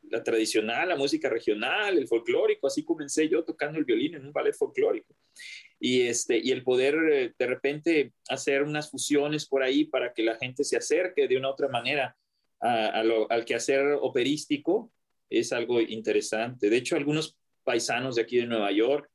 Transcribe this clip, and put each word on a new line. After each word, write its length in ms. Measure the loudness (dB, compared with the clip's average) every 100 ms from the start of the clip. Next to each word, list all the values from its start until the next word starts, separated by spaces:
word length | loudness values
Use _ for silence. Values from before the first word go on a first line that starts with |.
| -6
la 140 | -6
tradicional, 640 | 0 0 2 0 0 -2 -2
la 60 | 0
música 340 | 0 0 -2
regional, 680 | -2 0 -2 0 -2 0 0
el 100 | 2
folclórico. 580 | -2 2 2 2 2 -2
Así 180 | -2
comencé 460 | -4 -4 -2 0 2
yo 140 | 0
tocando 340 | -2 -6 -6 -4
el 80 | 0
violín 300 | 0 0 -6
en 100 | -8
un 80 |
ballet 220 | -2 -2 0
folclórico. 600 | -4 0 0 0 _ _ _ -20 -18 -18 -20 _
Y, 240 | 0 2
este, 340 | 2 -2 0 0
y 140 | 2
el 120 | 0
poder, 320 | 2 2 2 2 2
eh, 220 | 2 0 _
de 100 | -4
repente 680 | -2 -4 -2 0 2 0 _ -8
hacer 320 | -4 0 0
unas 300 | 0 -2 -6
fusiones 560 | -8 0 2 2 -2 -2
por 160 | 0
ahí 220 | 2 2 0
para 280 | -2 -4
que 80 | 0
la 160 | -2 -2
gente 260 | -8 -4
se 140 | -2 -2
acerque 500 | 0 0 0 0 2
de 100 | 2
una 100 | -2
u 40 |
otra 180 | -2 -2
manera 460 | -2 -2 -2 -4 _ _ _ _ _
a, 280 | 0 2 0
a 160 | 2
lo, 280 | 2 2 2
al 140 | 0 0
quehacer 520 | -4 0 2 2 0
operístico 920 | 0 0 0 -2 -2 -4 0 -2 -2 _ _ _ _
es 260 | -2 0
algo 280 | -4 0 0
interesante. 880 | 0 -2 0 0 0 -4 -4 0 2
De 80 | 2
hecho, 180 | 2 -2
algunos 440 | 0 -2 -4 _ _ _
paisanos 520 | -2 0 0 -2 0 -2
de 60 |
aquí 160 | 2 0
de 80 | 2
Nueva 260 | 0 2
York 380 | 2 4 2 -2